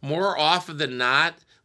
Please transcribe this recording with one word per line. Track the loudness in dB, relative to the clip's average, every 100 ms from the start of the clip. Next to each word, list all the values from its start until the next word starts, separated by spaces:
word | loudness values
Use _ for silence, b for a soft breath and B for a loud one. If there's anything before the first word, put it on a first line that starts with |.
more | -6 -2 -2 2
often | 2 2 -2 -6
than | -6 -2
not, | 2 2 2 -2 _ b